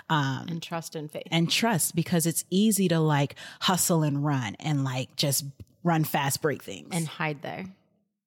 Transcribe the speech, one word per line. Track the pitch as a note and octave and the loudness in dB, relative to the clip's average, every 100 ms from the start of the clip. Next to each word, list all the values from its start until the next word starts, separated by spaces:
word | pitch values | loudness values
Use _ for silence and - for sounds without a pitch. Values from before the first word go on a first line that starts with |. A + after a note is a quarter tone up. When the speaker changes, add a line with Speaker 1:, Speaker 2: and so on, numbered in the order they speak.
| - | -2
Speaker 1:
Um, | D#3 C3+ B2+ - | 0 0 -4 -6
Speaker 2:
And | E3 | -8
trust | - E3 - D#3+ | -8 -10 -8 -10
and | D3+ | -10
faith. | D#3+ - | -10 -2
Speaker 1:
And | E3 E3 | 0 2
trust, | - A3+ F3 - E3+ | 2 2 2 0 0
because | - F3 E3 | 0 2 2
it's | D#3 - | -2 0
easy | F#3 A3 G3 F#3 | 4 4 4 4
to, | E3 | 4
like, | D#3 C#3+ C#3+ - - - | 4 4 2 -4 -16 -4
hustle | - E3+ - E3 | 0 2 2 2
and | D3+ C#3+ D3 | 2 2 0
run | C3+ A#2 - | 0 -2 -4
and, | D#3 C#3+ | -2 0
like, | C3 C3 B2 - | 0 -2 -6 -2
just | C#3+ C3+ C#3 - - _ | 0 0 -4 -12 -20 _
run | E3+ E3 D3+ | 0 2 2
fast, | D#3 C#3 - | 0 -2 0
break | D3+ B2+ | -2 -2
things. | - F#2+ - | -8 -14 -8
Speaker 2:
And | F3 D#3 | -6 -6
hide | - D#3 D3 | -4 -4 -4
there. | - D#2+ F#3+ - _ _ _ _ | -8 -10 -12 -16 _ _ _ _